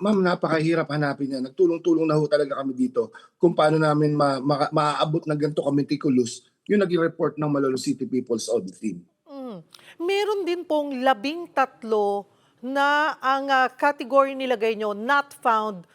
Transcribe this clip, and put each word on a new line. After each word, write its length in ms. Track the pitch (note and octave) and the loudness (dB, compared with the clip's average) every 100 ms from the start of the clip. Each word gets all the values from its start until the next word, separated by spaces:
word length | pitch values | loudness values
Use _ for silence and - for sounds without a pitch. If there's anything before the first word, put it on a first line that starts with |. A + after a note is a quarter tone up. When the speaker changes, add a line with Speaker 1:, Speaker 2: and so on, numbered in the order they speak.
Speaker 1:
ma'am, 240 | G3 G3+ | 0 2
napakahirap 640 | F#3 F3 D#3+ D#3+ D#3 E3 D#3 | 2 0 0 0 2 0 0
hanapin 480 | D3 D3 A#2 C#3 C3+ | -2 -2 -2 -6 -6
yan. 80 | |
Nagtulong-tulong 640 | B2+ - F3 E3 F3 D#3+ D#3+ | -6 2 2 2 2 2 2
na 80 | D3+ | 2
ho 80 | |
talaga 320 | D3 D3 C#3+ C3+ | 2 2 2 -2
kami 160 | C3+ | -4
dito 400 | B2+ B2 B2 A2 - - _ | -2 0 0 -4 -8 -20 _
kung 160 | F3 | 2
paano 240 | E3+ D#3 D#3 | 4 4 4
namin 400 | D#3 D3 D3+ D3 | 2 4 2 2
ma-, 240 | C#3+ C3+ | 2 2
ma-, 320 | C#3 C#3+ D3 | 0 0 0
maaabot 560 | D3+ D3+ C#3+ D3+ E3 D#3 | 2 0 0 -2 -2 -2
ng 80 | D3+ | -2
ganito 240 | D3+ D3+ | -2 -2
ka-meticulous 880 | C#3 C#3+ C#3+ C#3+ D3+ B2+ A2+ - - _ - | 0 0 0 -2 2 2 0 -6 -18 _ -2
yung 80 | G#3 | 0
naging 240 | F#3+ F3 | 2 2
report 320 | E3 - D3+ D3 | 0 -2 -4 -2
ng 160 | D3+ | -2
Malolos 320 | C#3+ C#3 C3 | 0 0 -2
City 240 | D3 C3+ A#2+ | -4 -4 -4
People's 400 | B2+ B2 A#2 A2+ | -4 -2 -4 -2
Audit 320 | A#2 F#2+ - | -4 -4 -8
Team. 240 | G#2+ F2 - _ - | -10 -10 -14 _ -18
Speaker 2:
Mm. 320 | C#4 B3+ F#3+ D#3+ - - - | -14 -14 -14 -18 -20 -20 -8
Meron 400 | F4 G4 G#4 G4+ F4 | -4 -2 -2 -2 -2
din 160 | F4 | -4
pong 400 | E4+ D4+ C#4+ C4 | -2 -2 -2 0
labing 480 | C4 B3 C#4 E4+ F4 | 0 0 -4 -8 -4
tatlo 720 | - C4 - A3 G#3+ G3+ G3+ G3 _ _ _ | -2 -2 -4 -2 0 0 -2 -6 _ _ _
na 480 | B3 C#4 C#4+ D4 D4+ - | -6 0 2 2 0 -2
ang, 240 | B3+ C4+ C#4 | -2 -2 2
ah, 160 | C4 C4 | 2 2
category 640 | - C#4+ C#4+ B3 C#4 C4+ | 0 0 0 2 2 2
nilagay 400 | C4+ C4 A#3 A3 | 0 -2 0 0
nyo, 240 | G#3+ G#3+ G3+ | -2 -4 -4
not 400 | A3+ C#4+ C#4 - | 0 0 0 -2
found 400 | B3+ A3 G#3+ F#3 - | 0 0 0 -8 -14